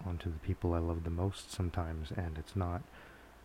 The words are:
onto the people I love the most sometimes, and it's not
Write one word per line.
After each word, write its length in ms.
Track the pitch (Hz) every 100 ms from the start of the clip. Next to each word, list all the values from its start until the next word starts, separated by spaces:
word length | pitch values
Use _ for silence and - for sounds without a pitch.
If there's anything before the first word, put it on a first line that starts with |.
| 92
onto 240 | 85 90
the 100 | 78
people 340 | - 92 87
I 60 | 85
love 260 | 82 82 82
the 40 |
most 420 | 85 98 - -
sometimes, 600 | - 87 92 82 80 76 92
and 220 | 85 78
it's 180 | - 98
not 280 | 87 87 - - - - - -